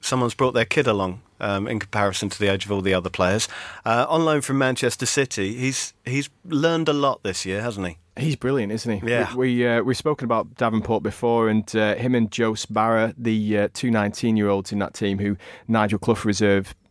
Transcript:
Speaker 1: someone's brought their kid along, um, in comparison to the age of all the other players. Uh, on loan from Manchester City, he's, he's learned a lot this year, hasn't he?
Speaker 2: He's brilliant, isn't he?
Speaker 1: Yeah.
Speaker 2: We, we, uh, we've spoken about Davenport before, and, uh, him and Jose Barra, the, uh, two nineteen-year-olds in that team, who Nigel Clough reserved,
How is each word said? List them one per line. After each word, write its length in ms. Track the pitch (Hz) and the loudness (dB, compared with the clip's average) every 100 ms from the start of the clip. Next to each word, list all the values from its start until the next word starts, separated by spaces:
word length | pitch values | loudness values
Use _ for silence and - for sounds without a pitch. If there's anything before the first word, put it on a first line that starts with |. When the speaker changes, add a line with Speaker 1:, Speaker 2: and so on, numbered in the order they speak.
Speaker 1:
someone's 320 | - 127 123 | -2 0 0
brought 200 | - 131 | 2 0
their 120 | 123 113 | 2 0
kid 200 | - 127 | 2 2
along, 360 | 104 92 90 - - | 2 0 -4 -14 -8
um, 280 | 104 98 107 | -4 -2 -2
in 120 | 113 | -4
comparison 480 | 98 110 101 92 104 | -4 0 0 0 -4
to 80 | - | 0
the 80 | 104 | 0
age 140 | 98 101 | 0 0
of 60 | |
all 80 | 101 | -2
the 120 | 95 | 2
other 160 | 92 90 | 0 0
players. 380 | - 92 104 - - - - - | 0 0 2 -2 -8 -14 -8 -2
Uh, 200 | 113 131 | 0 2
on 160 | 160 160 | 2 2
loan 160 | 151 | 0
from 160 | 135 135 | 0 0
Manchester 480 | 131 127 123 - 123 | 0 0 -2 -2 -2
City, 500 | - 135 - 98 117 | 0 -2 -2 -4 -2
he's, 380 | 131 131 - - | -4 -4 -8 -10
he's 260 | - 135 139 _ 180 | -6 -4 -6 _ -4
learned 440 | 156 165 165 160 | 0 2 2 2
a 40 | |
lot 300 | 147 139 - | 2 2 0
this 220 | 104 92 95 | -4 -6 -4
year, 160 | 98 | -4
hasn't 260 | 117 104 92 | -4 -4 -6
he? 100 | 82 _ - | -8 _ -6
Speaker 2:
He's 180 | 147 139 | -4 -2
brilliant, 380 | 123 139 101 | 0 0 -2
isn't 260 | 110 117 104 | -4 -4 -4
he? 60 | 113 | 0
Speaker 1:
Yeah. 240 | 120 104 123 | 0 0 0
Speaker 2:
We, 220 | 127 120 | 0 2
we, 100 | 120 | 2
uh, 140 | 117 | 2
we've 120 | 110 127 | 2 0
spoken 300 | 156 151 123 | 0 -2 0
about 300 | 113 - - | 0 -2 -2
Davenport 480 | 117 110 104 110 | 0 0 0 0
before, 440 | 104 - 120 117 113 | -2 -2 2 2 4
and, 260 | 107 107 113 | 2 0 0
uh, 200 | 107 104 | 2 2
him 200 | 123 127 | 2 2
and 180 | 110 - | 0 0
Jose 300 | 113 110 - | 0 -2 -4
Barra, 440 | 110 110 113 110 120 | 0 2 4 2 0
the, 400 | 117 110 107 104 | -2 0 2 2
uh, 80 | 104 | 0
two 180 | - 127 | 0 0
nineteen-year-olds 840 | 113 104 101 120 110 104 98 95 | 2 0 0 0 2 2 0 0
in 60 | 101 | -4
that 140 | 98 | -4
team, 260 | - 104 98 | -2 -2 0
who 180 | 101 101 - - - | 0 -2 -6 -14 -2
Nigel 300 | 113 107 104 | 2 2 0
Clough 260 | - 110 110 | 0 0 0
reserved, 500 | 101 104 98 98 - _ | 2 4 2 0 -10 _